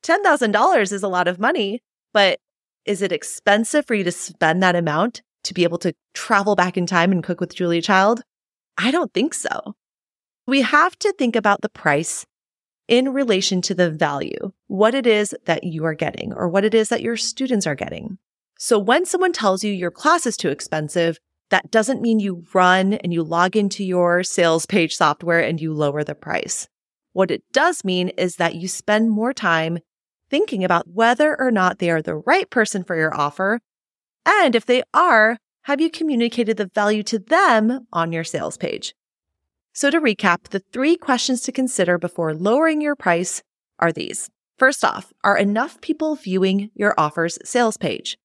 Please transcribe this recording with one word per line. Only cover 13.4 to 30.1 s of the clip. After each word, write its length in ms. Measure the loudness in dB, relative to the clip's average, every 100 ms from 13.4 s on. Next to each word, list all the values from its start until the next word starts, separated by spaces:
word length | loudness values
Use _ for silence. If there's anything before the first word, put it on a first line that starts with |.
| 2 -2
to 120 | -2
the 160 | 0 0
value, 640 | 2 -2 -2 -6 -8 -10 -12 _
what 260 | 2 2
it 100 | 4
is 300 | 2 2 0 -6 -4
that 180 | -2
you 200 | -2 -4
are 100 | -4
getting 380 | -2 -6 -6 -10
or 160 | -4 0
what 160 | 2
it 100 | 2
is 140 | 2 2
that 120 | -2
your 140 | -4 -4
students 500 | -6 -4 -2 0 -2
are 80 |
getting. 440 | -4 -6 -8 -12 -14 _ _ _ _
So 220 | 0 2
when 260 | 4 2
someone 280 | 2 0 0
tells 320 | 2 0 0
you 80 | -2
your 180 | -4 -6
class 340 | -2 0 2
is 120 | 0 -2
too 140 | -4
expensive, 680 | -4 -6 -6 -4 0 0 -2 _ _ _
that 220 | -2 2
doesn't 280 | 0 2 -2
mean 200 | 0 0
you 240 | 0 -6 -2
run 380 | 4 4 4 2
and 180 | 0 -2
you 120 | -2
log 320 | -2 0 2 2
into 260 | -2 -2
your 400 | -2 2 2 2
sales 440 | 0 2 2 2 0
page 280 | 0 0
software 460 | 2 0 0 0 0
and 200 | 0 -4
you 120 | -6
lower 320 | -2 -2 -2
the 100 | -6
price. 540 | -8 -6 -6 -6 -8 -10 _ _ _ _
What 200 | -2 0
it 100 | 0 _
does 300 | 2 2 0
mean 280 | -2 -2 -2
is 260 | -2 -4 -2
that 180 | -4
you 140 | -2 -8
spend 420 | -8 0 2 2
more 220 | 0 -2
time 480 | -2 0 0 0 -6 _ _ _